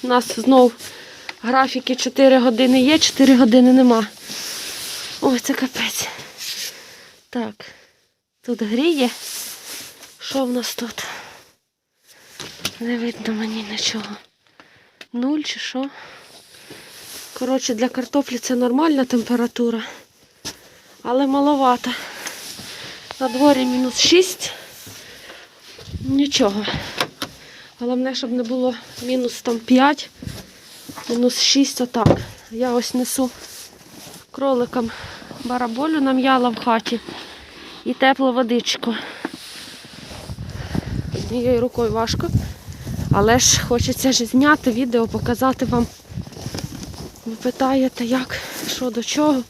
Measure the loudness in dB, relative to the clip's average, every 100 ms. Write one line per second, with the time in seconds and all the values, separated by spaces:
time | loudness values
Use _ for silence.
0 | 2 0 0 -2 6 8 8 4 -18 -18
1 | -20 -16 -16 -8 0 2 2 -2 -4 -2
2 | -2 6 8 8 4 4 4 6 6 4
3 | 2 6 8 8 8 8 10 8 8 6
4 | 2 -10 -14 -12 -10 -10 -10 -10 -10 -10
5 | -12 -2 0 0 0 -4 -4 -4 -6 -4
6 | -8 -10 -18 -14 -12 -10 -12 -14 -20 -20
7 | -20 -20 _ -8 -8 -10 -20 -20 _ _
8 | _ _ _ _ -8 -4 -2 2 2 2
9 | 0 -2 -12 -12 -12 -14 -14 -14 -16 -20
10 | -20 -18 -6 -2 0 -2 -4 -8 -8 -10
11 | -12 -12 -16 -20 _ _ _ _ _ _
12 | _ -20 -20 -18 -18 -10 -10 -8 -4 -2
13 | -4 -4 -6 -4 -4 -6 -8 -6 -4 -4
14 | -10 -16 _ _ _ _ -20 _ _ _
15 | -12 -4 -2 -2 -4 -8 -8 -6 -8 -10
16 | -20 -20 -20 -20 -20 -20 -20 -20 -20 -20
17 | -18 -18 -16 -8 -2 -2 0 0 0 -2
18 | -2 -2 -2 -6 -2 0 2 2 2 2
19 | 2 0 0 0 0 0 -2 -2 -8 -16
20 | -20 _ _ _ -14 -14 -20 -20 -20 -14
21 | -2 2 2 4 4 4 4 2 -2 -6
22 | -10 -12 -12 -12 -16 -16 -16 -14 -14 -16
23 | -16 -6 -4 4 4 6 2 0 -2 0
24 | 4 6 4 -2 -10 -10 -18 -18 -18 -18
25 | -20 -20 -20 -20 -20 -20 -20 -20 -14 -10
26 | -2 0 2 2 2 2 -4 -6 -8 -6
27 | -8 -8 -14 -14 -20 -20 -20 -8 -2 -2
28 | -2 -4 -4 -2 -2 0 0 -2 -12 -12
29 | -4 -2 -2 -4 -4 -4 4 6 6 2
30 | -6 -14 -14 -14 -18 -20 -20 -20 -18 -16
31 | -4 2 2 2 2 4 2 0 -4 0
32 | 2 2 -2 -14 -14 -4 -2 0 -2 -4
33 | -4 -2 -4 -6 -18 -18 -20 -20 -20 -20
34 | -20 -20 -18 -4 0 0 0 -2 -4 -8
35 | -16 -16 -18 -12 -6 -4 -4 -2 0 2
36 | 2 2 4 4 2 0 0 0 0 -6
37 | -6 -16 -16 -18 -20 -20 -20 -12 -8 2
38 | 2 4 2 2 2 0 0 -4 -4 -6
39 | -8 -12 -12 -12 -16 -16 -18 -18 -20 -18
40 | -16 -16 -14 -14 -12 -12 -6 -6 -4 -6
41 | -6 -6 -4 -2 2 2 0 0 -2 0
42 | -2 -2 -2 -2 -4 -12 -16 -14 -10 -6
43 | 0 4 4 4 4 2 2 0 0 0
44 | 0 0 2 4 6 4 2 0 0 0
45 | 0 -2 -2 0 0 0 0 0 -2 -6
46 | -14 -12 -12 -12 -10 -10 -10 -12 -14 -14
47 | -16 -14 -12 -6 -6 0 2 2 2 0
48 | -2 -2 -2 -8 -10 -10 -8 -4 -4 -4
49 | -4 0 2 2